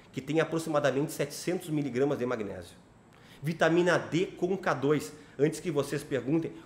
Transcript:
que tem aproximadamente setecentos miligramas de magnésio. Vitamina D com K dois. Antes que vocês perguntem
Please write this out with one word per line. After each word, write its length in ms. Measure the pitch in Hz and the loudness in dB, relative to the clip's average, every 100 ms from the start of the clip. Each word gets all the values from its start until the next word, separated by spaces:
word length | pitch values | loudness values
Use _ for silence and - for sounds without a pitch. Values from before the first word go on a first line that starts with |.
| - | -14
que 80 | - | -10
tem 200 | - 156 | 0 0
aproximadamente 720 | 151 165 160 147 135 131 151 | 2 -2 0 2 2 2 0
setecentos 600 | - 147 - - 170 - | -2 -6 -4 -4 -4 -2
miligramas 480 | 151 139 120 139 156 | -2 -2 0 0 0
de 80 | 123 | -2
magnésio. 500 | 120 101 92 90 - - - - - - - | -2 -4 -8 -14 -18 -20 -20 -20 -20 -20 -10
Vitamina 560 | 143 170 160 170 175 151 | -8 2 4 6 6 4
D 280 | - 156 190 | 2 0 -2
com 300 | - 180 190 | -2 -2 0
K 180 | 185 | -2
dois. 380 | 139 139 151 - - - - | 0 2 2 -2 -12 -14 0
Antes 200 | 151 156 | 0 2
que 120 | 180 | -2
vocês 340 | 143 135 147 | -2 -2 -4
perguntem 480 | - 135 120 160 160 - | -4 -4 0 0 -2 -8